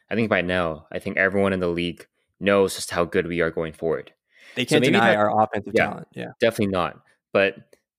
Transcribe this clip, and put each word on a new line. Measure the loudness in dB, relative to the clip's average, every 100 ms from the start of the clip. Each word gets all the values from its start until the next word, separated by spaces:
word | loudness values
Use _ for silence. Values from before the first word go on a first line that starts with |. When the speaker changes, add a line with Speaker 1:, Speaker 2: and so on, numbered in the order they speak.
| _
Speaker 1:
I |
think | -4 -2
by | -2
now, | -2 -2 -2 -6 -12
I | -12
think | -6 -2
everyone | 0 2 0
in | 0
the | -2
league | -2 -4 -8 -16 _ _ _
knows | 2 2 2 -2
just | -6
how | -4
good | -2 -2 -2
we | -2
are | -2
going | -2 -6
forward. | -6 -4 -4 -8 _ _ _ -12
Speaker 2:
They | -8
Speaker 1:
So | 0
Speaker 2:
can't | 2
Speaker 1:
maybe | 4
Speaker 2:
deny | 4 4
Speaker 1:
that | 4
Speaker 2:
our | 2 2
offensive | 2 -2 -2
Speaker 1:
Yeah, | 0 0
Speaker 2:
talent. | -2 -12
Yeah. | -12 -12 0
Speaker 1:
definitely | 0 2 0
not. | 0 -2 -6 _ _ _
But, | 2 2 0 -14 _ _